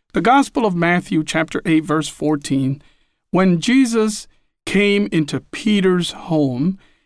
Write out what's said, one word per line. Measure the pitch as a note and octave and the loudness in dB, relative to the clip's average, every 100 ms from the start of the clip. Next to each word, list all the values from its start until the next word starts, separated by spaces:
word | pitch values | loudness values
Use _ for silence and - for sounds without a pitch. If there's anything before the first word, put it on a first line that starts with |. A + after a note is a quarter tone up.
| _ | _
The | - | -2
Gospel | F#3+ C#4 C4+ C#4 | 4 4 2 0
of | A3 | -2
Matthew, | F3 E3+ F3+ - E3 | 0 0 0 0 -2
chapter | D#3 D#3+ D#3+ - E3+ | -2 -2 -2 -4 0
eight, | D#3+ | 0
verse | D3+ D#3 D3 | 2 -2 -4
fourteen, | - D3+ D3+ - C3+ C3 C#3 _ _ _ _ _ | -4 -2 -2 -2 -2 -2 -4 _ _ _ _ _
when | F3+ F#3+ E3 | 0 2 2
Jesus | A#3 C4 B3 A3+ G#3+ G#3+ - _ _ _ | 2 2 2 2 0 -4 -12 _ _ _
came | - F#3+ G3+ G3+ G3+ | -4 0 2 2 0
into | E3 C#3+ C3+ | -2 -2 -6
Peter's | - - G#3 G3+ F#3 F3+ E3 | -8 -6 0 2 2 2 -2
home, | - - D#3 C3+ B2 E3+ F#3+ _ _ | -8 -2 0 0 0 -2 -4 _ _